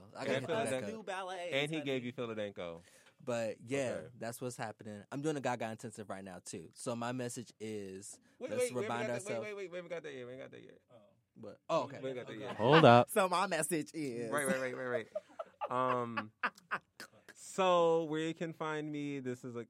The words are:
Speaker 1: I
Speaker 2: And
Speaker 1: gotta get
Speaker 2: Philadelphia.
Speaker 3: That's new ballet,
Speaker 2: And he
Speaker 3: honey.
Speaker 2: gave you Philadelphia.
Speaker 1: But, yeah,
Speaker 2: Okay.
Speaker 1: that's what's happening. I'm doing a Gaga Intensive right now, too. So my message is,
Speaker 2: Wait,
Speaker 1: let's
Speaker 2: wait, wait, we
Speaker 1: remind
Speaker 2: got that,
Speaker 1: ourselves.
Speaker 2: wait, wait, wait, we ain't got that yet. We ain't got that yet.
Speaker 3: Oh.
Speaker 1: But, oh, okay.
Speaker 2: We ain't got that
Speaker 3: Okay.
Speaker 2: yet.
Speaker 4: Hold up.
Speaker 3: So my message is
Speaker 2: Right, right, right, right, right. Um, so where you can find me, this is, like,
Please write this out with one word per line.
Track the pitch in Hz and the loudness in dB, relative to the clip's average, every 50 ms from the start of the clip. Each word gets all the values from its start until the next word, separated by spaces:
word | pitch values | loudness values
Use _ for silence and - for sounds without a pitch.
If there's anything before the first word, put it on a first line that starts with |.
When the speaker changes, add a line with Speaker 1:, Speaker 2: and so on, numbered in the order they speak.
| 92 110 - | -18 -16 -10
Speaker 1:
I | 113 | -6
Speaker 2:
And | 135 | -2
Speaker 1:
gotta | - 127 135 | 0 0 -2
get | - | 0
Speaker 2:
Philadelphia. | - - - - - - - | -2 -2 0 0 0 -2 -2
Speaker 3:
That's | - 202 220 | -2 -6 -8
new | 220 202 | -8 -8
ballet, | 202 185 190 190 180 190 180 - 175 139 | -6 -6 -6 -6 -8 -8 -8 -6 -2 0
Speaker 2:
And | 139 147 151 | 0 0 0
he | 165 | -2
Speaker 3:
honey. | 156 135 | -4 -2
Speaker 2:
gave | 139 135 127 120 | -2 -2 -2 -2
you | 120 | -6
Philadelphia. | - 131 120 113 110 107 104 101 98 101 90 85 82 85 87 - - - - - _ _ 139 | -6 -6 -6 -6 -4 -4 -6 -6 -6 -8 -8 -8 -8 -10 -16 -20 -20 -20 -20 -20 _ _ -6
Speaker 1:
But, | 127 117 117 113 107 - - - | -4 -2 -2 -2 -4 -4 -8 -8
yeah, | 113 135 139 131 117 104 | -6 -4 -2 -2 -2 -4
Speaker 2:
Okay. | 82 78 - 123 - | -6 -8 -12 -12 -10
Speaker 1:
that's | 110 117 - - | -8 -8 -8 -6
what's | 131 123 - | -8 -8 -8
happening. | - 120 107 - _ 110 110 104 104 95 - | -8 -8 -10 -10 _ -12 -12 -12 -12 -12 -8
I'm | 127 143 | -8 -4
doing | 143 160 151 | -2 -2 -2
a | 139 | 0
Gaga | 127 123 123 117 117 110 | 0 -2 -2 -2 -4 -6
Intensive | 110 - - 113 - 113 101 104 | -6 -8 -10 -12 -10 -12 -10 -10
right | 98 95 98 | -10 -10 -10
now, | 95 90 90 - | -12 -12 -14 -12
too. | - 107 90 82 - - | -12 -12 -12 -12 -14 -16
So | - - 131 117 | -8 -6 -6 -4
my | 117 117 120 | -2 -4 -4
message | 127 127 123 120 - 127 101 - - - | -4 -4 -6 -6 -6 -8 -12 -14 -14 -12
is, | 107 110 110 104 98 95 95 98 104 - - - _ _ _ - | -10 -8 -8 -8 -8 -10 -12 -12 -14 -14 -16 -18 _ _ _ -14
Speaker 2:
Wait, | 240 - | -8 -6
Speaker 1:
let's | 107 - | -2 -2
Speaker 2:
wait, | - - | -2 -2
wait, | 123 | -2
we | 123 - | -4 -4
Speaker 1:
remind | - 117 120 | -2 -2 -2
Speaker 2:
got | 120 | -2
that, | - 120 | -2 -4
Speaker 1:
ourselves. | - - 208 120 113 107 | -4 -4 -6 -6 -6 -6
Speaker 2:
wait, | 214 202 | -8 -8
wait, | 202 190 | -10 -10
wait, | 165 | -10
we | 175 180 | -10 -12
ain't | 175 165 | -10 -8
got | 170 165 156 | -10 -10 -10
that | 151 139 | -10 -12
yet. | 127 123 | -10 -12
We | 120 127 | -12 -12
ain't | 131 | -14
got | 131 127 | -14 -16
that | 131 117 113 | -16 -18 -18
yet. | 98 - - _ _ | -18 -20 -20 _ _
Speaker 3:
Oh. | 123 110 104 - _ _ _ _ _ 123 | -20 -20 -20 -20 _ _ _ _ _ -16
Speaker 1:
But, | 110 101 - - _ - | -16 -16 -16 -16 _ -2
oh, | 165 151 127 | -2 -2 -2
okay. | - 131 110 | -4 -8 -8
Speaker 2:
We | 131 131 | -8 -8
ain't | 127 | -6
got | 123 113 | -8 -10
that | - 113 | -10 -10
Speaker 3:
Okay. | 110 104 | -10 -8
Speaker 2:
yet. | 98 98 | -8 -2
Speaker 4:
Hold | - 107 131 151 160 151 | 4 8 10 10 12 12
up. | 120 120 120 123 - | 12 12 12 10 8
Speaker 3:
So | - 214 190 185 | 4 4 4 4
my | 175 175 196 | 4 2 2
message | 190 170 156 156 - 175 151 147 - - | 2 0 0 0 0 0 -2 -2 -4 -6
is | 165 147 131 117 120 117 113 | -6 -4 -4 -4 -4 -4 -2
Speaker 2:
Right, | 139 147 139 | 0 0 2
right, | 131 131 131 | 2 2 0
right, | 131 127 127 | 0 -4 -4
right, | 131 131 123 120 117 107 - - 622 - - - - - - - - - - | -6 -4 -2 -2 -4 -4 -4 -10 -10 -10 -10 -14 -14 -14 -14 -10 -10 -6 -2
right. | 127 127 127 127 123 123 | 0 2 4 4 2 2
Um, | 120 117 113 113 110 110 _ - - 185 - - _ - 208 - _ _ _ - - - - - _ - - | 0 -2 -4 -6 -6 -8 _ -4 -4 -4 -4 -8 _ -8 -8 -8 _ _ _ -18 -18 -18 -18 -20 _ -20 -20
so | - - - - 196 185 180 180 175 170 165 165 165 165 | -18 -16 -8 0 4 6 6 8 8 8 8 6 4 2
where | 147 156 156 | 2 0 0
you | 160 165 160 | 0 -2 -2
can | - 175 160 160 | -4 -6 -6 -4
find | - 160 156 156 151 151 156 | -4 -4 -2 -2 -2 -4 -4
me, | 151 147 143 143 139 139 | -4 -4 -4 -4 -4 -4
this | 127 123 123 123 - | -4 -4 -6 -6 -8
is, | 127 117 | -8 -8
like, | 117 113 | -8 -10